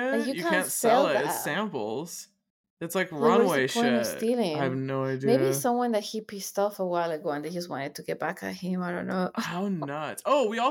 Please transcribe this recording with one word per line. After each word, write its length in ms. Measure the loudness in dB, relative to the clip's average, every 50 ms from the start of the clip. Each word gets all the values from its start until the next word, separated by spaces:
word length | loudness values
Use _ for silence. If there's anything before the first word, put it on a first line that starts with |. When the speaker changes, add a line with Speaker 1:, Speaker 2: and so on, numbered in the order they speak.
| 0 0
Speaker 1:
like, 140 | 0 0 0
Speaker 2:
it? 20 | 0
Speaker 1:
you 80 | -2
Speaker 2:
You 100 | -2 0
Speaker 1:
can't 200 | 0 2 2 0
Speaker 2:
can't 60 | 0
sell 340 | -2 2 4 6 6 6 6
Speaker 1:
sell 20 | 4
Speaker 2:
it. 140 | 4 2
It's 140 | 2 0 0
Speaker 1:
that. 40 | -2
Speaker 2:
samples. 880 | -2 -2 -2 0 -2 -2 -2 -4 -4 -2 -4 -4 -6 -6 -10 -14 -14 -18 _ _ _ _ _ _ _ _ _ -10
It's 140 | -10 -4 -2
like 160 | -2 -2 -2 0 2
Speaker 1:
Like, 140 | 4 6 8
what 80 | 8
is 120 | 6 6 4
the 80 | 4
Speaker 2:
runway 60 | 2 2 2
Speaker 1:
point 220 | 2 2 4 4 2
of 80 | 2
Speaker 2:
shit. 20 | 0
Speaker 1:
stealing? 460 | -2 -2 0 0 2 2 2 0 0
Speaker 2:
I 100 | 0 0
have 100 | 0 0
no 300 | -2 -2 -2 -2 -2 -2 -2 -2 0 2
Speaker 1:
Maybe 280 | 4 4 6 4 4 2
Speaker 2:
idea. 0 |
Speaker 1:
someone 380 | 2 2 0 2 2 0 2
that 120 | 0 0 -2
he 180 | -2 -8 -8
pissed 360 | -8 -8 -12 -10 -10 -6 -2 0
off 200 | 0 0 0 -2
a 60 | -4
while 260 | -2 0 0 0 0
ago 180 | -2 -4 -4 -4
and 120 | -4 -4 -4
they 60 | -6
just 200 | -6 -6 -6 -6
wanted 260 | -6 -6 -6 -6 -8
to 80 | -10 -6
get 160 | -6 -6 -4
back 220 | -4 -6 -4 -4 -8
at 120 | -8 -8
him. 260 | -6 -6 -4 -4 -4
I 100 | -4 -4
don't 160 | -4 -6 -4 -4
know. 240 | -2 -2 -2 -2 -4
<laughs> 20 | -4
Speaker 2:
How 300 | -6 -4 -4 -4 -4 -2
nuts. 560 | -4 -4 -4 -6 -6 -6 -6 -6 -8 -6 0
Oh, 220 | 2 2 2 2 0
we 120 | 0 0 0 0